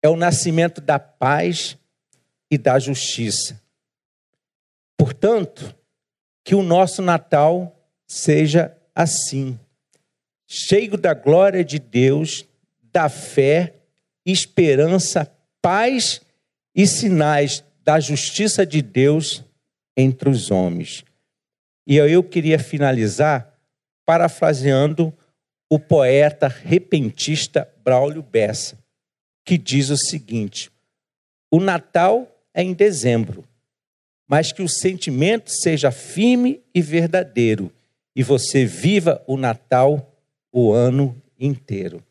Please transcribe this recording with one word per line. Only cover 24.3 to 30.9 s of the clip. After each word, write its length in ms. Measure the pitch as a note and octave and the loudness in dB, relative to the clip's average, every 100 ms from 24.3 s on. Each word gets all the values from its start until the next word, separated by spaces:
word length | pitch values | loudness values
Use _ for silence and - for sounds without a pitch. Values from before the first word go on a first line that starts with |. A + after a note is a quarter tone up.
| - D#3+ C#3+ C#3 C3+ D3 D#3 D#3+ D#3 _ _ _ _ _ | 0 -2 0 0 2 0 0 -4 -4 _ _ _ _ _
o 80 | D#3 | -2
poeta 680 | - D#3+ B2+ C#3 D3 D3 C#3 | 2 2 4 4 4 2 -4
repentista 1200 | B2 - F#3 - D#3 A#2+ - - D#3 - D3+ - _ | -4 0 -2 0 -2 -2 -6 -6 -4 -2 -4 -4 _
Braulio 400 | - B2+ C#3+ D3+ | 0 2 0 -4
Bessa, 560 | C#3 A2+ G#2 - - - _ _ _ _ _ _ | -4 -2 -2 -4 -10 -16 _ _ _ _ _ _
que 140 | - F3 | -2 -2
diz 320 | - C3 C3 | 0 -2 0
o 80 | C#3+ | -2
seguinte: 720 | - D#3+ A2 A2+ G2+ - - _ _ | -4 -8 -8 -8 -8 -10 -18 _ _